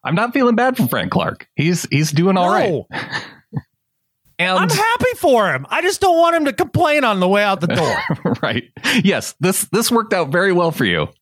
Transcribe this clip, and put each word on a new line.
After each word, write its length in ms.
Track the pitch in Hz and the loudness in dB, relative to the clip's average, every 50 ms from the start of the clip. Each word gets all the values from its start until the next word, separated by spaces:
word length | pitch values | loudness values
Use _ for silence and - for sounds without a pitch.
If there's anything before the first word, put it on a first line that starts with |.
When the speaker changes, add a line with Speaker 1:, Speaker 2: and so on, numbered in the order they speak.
| _ | _
Speaker 1:
I'm 100 | 131 151 | -2 -2
not 180 | 185 214 240 | 0 -2 0
feeling 220 | - 277 262 240 233 | 0 2 2 4 4
bad 220 | 220 240 262 254 | 4 2 0 2
for 100 | - 208 | 0 0
Frank 240 | 123 - 117 - - | 0 0 -2 -2 0
Clark. 380 | - - 80 82 - _ - _ _ | 0 0 0 -2 -4 _ -18 _ _
He's, 320 | - 139 165 180 165 - - | -2 0 0 0 0 -2 -2
he's 220 | - 139 156 151 | 0 0 0 2
doing 240 | 147 143 170 190 190 | 0 2 2 2 2
all 100 | 185 180 180 | 2 2 2
Speaker 2:
No. 360 | 202 214 - 208 165 123 - _ | 2 2 0 0 -2 -4 -6 _
Speaker 1:
right. 320 | - - - - - - - | -10 -10 -10 -8 -10 -10 -12
<laughs> 80 | - - - _ _ - - - _ _ _ _ _ _ _ _ _ _ _ _ _ _ | -12 -20 -20 _ _ -12 -12 -12 _ _ _ _ _ _ _ _ _ _ _ _ _ _
And 220 | - 170 180 190 294 | -4 -2 0 0 0
Speaker 2:
I'm 100 | 381 - | 0 0
happy 460 | - 370 415 453 466 494 494 508 480 - | 0 0 0 0 0 0 -2 -2 -2 0
for 340 | - 330 262 233 208 180 | 2 2 4 4 2 2
him. 120 | 143 131 139 - | 0 -4 -4 -4
I 100 | 208 294 | -4 -2
just 200 | 330 370 381 - | -2 -2 -2 0
don't 180 | 392 381 339 330 | 2 2 4 4
want 160 | 339 339 339 | 4 4 2
him 120 | 330 302 | 2 0
to 60 | 277 | -2
complain 520 | - - 359 277 - - 349 302 294 302 269 | -2 -2 -4 -2 0 0 2 2 2 2 2
on 160 | 233 208 190 | 0 0 2
the 80 | 180 180 | 2 2
way 160 | 196 202 208 | 2 2 2
out 160 | 202 196 - | 0 0 -2
the 80 | 160 165 | -2 -2
door. 680 | - 180 160 135 - - - - 151 - - 165 - | 0 0 0 0 -2 -4 -4 -4 -6 -4 -2 -4 -4
Speaker 1:
<laughs> 60 | - | -2
Right. 220 | - - 110 123 - - _ - - - - 247 - | -2 -4 -4 -4 -6 -8 _ -8 -4 -2 0 2 2
Yes. 300 | 190 185 127 - - - _ | 2 0 0 -4 -8 -8 _
This, 260 | 143 185 - - - | -2 -2 0 -2 -4
this 240 | - - 208 226 - | -2 -2 -2 0 2
worked 200 | 240 226 220 220 | 0 0 0 0
out 180 | 214 185 165 135 | -2 -2 -2 0
very 220 | 139 175 185 196 | 0 0 2 2
well 200 | 185 175 180 165 | 2 2 2 0
for 120 | 156 - 135 | 0 0 0
you. 240 | 98 87 80 76 76 _ _ | 0 0 0 -2 -4 _ _